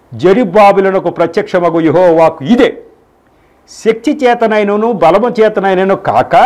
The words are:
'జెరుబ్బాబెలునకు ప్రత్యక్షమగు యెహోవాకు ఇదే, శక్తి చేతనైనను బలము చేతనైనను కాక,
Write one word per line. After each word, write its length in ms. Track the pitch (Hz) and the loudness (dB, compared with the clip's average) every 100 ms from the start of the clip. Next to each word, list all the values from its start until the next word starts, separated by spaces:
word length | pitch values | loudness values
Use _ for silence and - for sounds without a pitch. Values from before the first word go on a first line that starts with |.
| _ | _
'జెరుబ్బాబెలునకు 960 | 113 165 190 214 190 202 196 196 190 165 | -2 0 0 0 2 4 2 0 -2 -4
ప్రత్యక్షమగు 680 | 170 170 208 202 180 170 165 | -4 -4 -2 -4 -2 -2 0
యెహోవాకు 640 | 165 156 180 165 160 - | 0 2 2 4 2 0
ఇదే, 340 | 139 247 220 - - _ _ _ _ _ _ _ _ - - | -2 0 0 -2 -18 _ _ _ _ _ _ _ _ -6 -4
శక్తి 320 | 220 302 294 | -4 -4 -2
చేతనైనను 680 | 247 233 226 214 202 208 220 | -2 0 0 0 -2 -2 -2
బలము 380 | 208 165 190 240 220 | 0 2 2 0 0
చేతనైనను 560 | 220 - 196 185 190 190 | 0 0 -2 -2 0 -2
కాక, 400 | - 110 127 175 | -2 -2 0 2